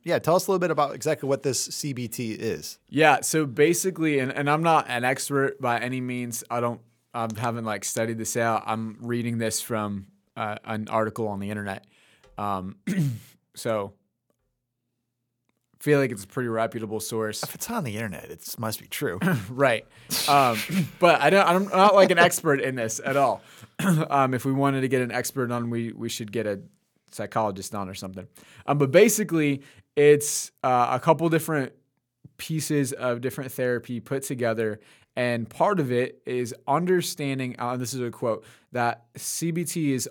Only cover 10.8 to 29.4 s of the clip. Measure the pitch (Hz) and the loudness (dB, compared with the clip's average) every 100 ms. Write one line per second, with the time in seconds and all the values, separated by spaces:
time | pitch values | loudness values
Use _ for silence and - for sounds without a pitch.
10.8 | 107 110 110 113 110 98 101 107 101 95 | -2 0 0 -2 -6 -4 -6 -6 -6 -8
11.8 | _ _ _ _ _ - 104 95 92 - | _ _ _ _ _ -8 -4 -2 -4 -10
12.8 | - 190 143 110 - _ _ - 120 110 | -6 -2 -2 -2 -12 _ _ -10 -2 -2
13.8 | 98 - _ _ _ _ _ _ _ _ | -2 -10 _ _ _ _ _ _ _ _
14.8 | _ _ _ _ _ _ _ _ _ _ | _ _ _ _ _ _ _ _ _ _
15.8 | 147 143 135 104 98 - 120 113 113 117 | 2 2 2 -2 -10 -6 -4 0 -2 -2
16.8 | 107 107 - 113 107 104 - - - 233 | -6 -6 -6 -4 -4 -6 -8 -10 -8 -6
17.8 | 139 104 113 80 - 85 - - 110 107 | -6 -6 -6 -8 -12 -16 -14 -8 -6 -6
18.8 | - - 135 90 180 135 95 123 135 110 | -10 -6 -4 -2 0 0 -2 2 2 2
19.8 | - - - - - 143 131 110 - 185 | -4 -20 -8 -4 4 6 6 2 -2 -2
20.8 | 143 - 175 151 147 190 170 180 196 185 | -2 4 6 6 6 6 6 4 2 6
21.8 | 202 196 185 170 170 - 165 139 127 127 | 8 8 8 8 6 4 0 2 0 -2
22.8 | 113 - 143 135 135 104 - - - - | -4 -4 -2 2 2 0 -6 -20 -20 -4
23.8 | 196 156 160 139 131 127 135 135 139 135 | 2 2 2 2 2 2 0 2 2 2
24.8 | 131 131 123 120 123 139 120 120 117 117 | 2 2 0 -2 -4 -4 -2 -2 -4 -4
25.8 | 117 - 117 - 110 113 107 98 85 _ | -4 -6 -8 -8 -6 -4 -4 -4 -8 _
26.8 | _ _ _ - 104 117 107 98 95 104 | _ _ _ -12 -6 -2 -2 -4 -10 -8
27.8 | 95 92 95 95 90 - - - - 147 | -10 -10 -12 -14 -16 -20 -20 -16 -2 2
28.8 | 139 160 226 - 185 165 | 6 6 6 4 0 0